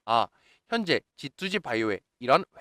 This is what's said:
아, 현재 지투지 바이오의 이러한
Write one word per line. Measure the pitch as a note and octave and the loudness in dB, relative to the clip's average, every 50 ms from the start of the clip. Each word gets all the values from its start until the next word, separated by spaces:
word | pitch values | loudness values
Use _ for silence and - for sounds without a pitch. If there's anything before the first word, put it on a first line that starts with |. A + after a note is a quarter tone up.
| _ | _
아, | - A2+ A#2 G#2 - _ _ _ _ _ _ _ _ | 0 2 2 2 0 _ _ _ _ _ _ _ _
현재 | - A#3 A3 F3 D3+ G2+ - _ _ | -4 -4 0 0 0 -2 -2 _ _
지투지 | - - C#3 - - F#3 F#3+ F#3 G#3 | -16 -14 -14 -10 -8 -6 -4 -4 -4
바이오의 | - C3 A#2 A2+ A2+ A2 G2+ F2+ - _ _ _ | -4 -4 -2 -2 -2 -2 -2 -4 -8 _ _ _
이러한 | B2 A#2+ C3+ F3 F#3+ - _ - | 0 2 2 2 2 -2 _ -10